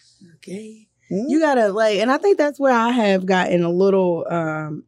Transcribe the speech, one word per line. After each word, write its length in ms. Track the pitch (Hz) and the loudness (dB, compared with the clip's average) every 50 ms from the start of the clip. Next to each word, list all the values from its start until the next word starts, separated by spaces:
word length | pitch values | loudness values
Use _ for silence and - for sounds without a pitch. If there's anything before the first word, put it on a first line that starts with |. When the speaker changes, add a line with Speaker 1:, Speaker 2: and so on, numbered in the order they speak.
| _ _ _ _ 196 170 165 | _ _ _ _ -20 -20 -20
Speaker 1:
Okay. 520 | _ - - 180 202 220 220 220 220 220 _ _ _ _ - | _ -18 -14 -14 -14 -14 -16 -18 -20 -20 _ _ _ _ -8
Speaker 2:
Mm-hmm. 160 | 180 190 226 - | -6 -4 -2 0
Speaker 1:
You 120 | 269 311 | 0 0
gotta, 300 | 320 302 277 254 220 208 | 2 2 2 2 0 0
like, 280 | 185 214 220 214 214 185 | 0 0 0 0 0 0
and 140 | 214 247 | 0 0
I 60 | 269 302 | 0 0
think 180 | 302 403 392 - | 2 2 2 2
that's 220 | 302 294 285 - | 0 -2 -2 0
where 140 | 277 269 254 | 0 2 2
I 160 | 233 226 240 | 2 2 0
have 340 | 247 254 220 202 190 190 185 | 0 0 2 2 2 0 0
gotten 380 | 185 190 185 180 - 180 175 175 | 0 0 0 0 0 0 0 0
a 80 | 170 | 0
little, 540 | 175 180 190 196 196 190 185 180 170 165 - - | 0 2 2 4 4 2 2 2 0 -2 -4 -4
um, 540 | 175 170 165 156 156 156 156 151 151 - - | -4 -4 -4 -4 -4 -6 -8 -8 -10 -12 -14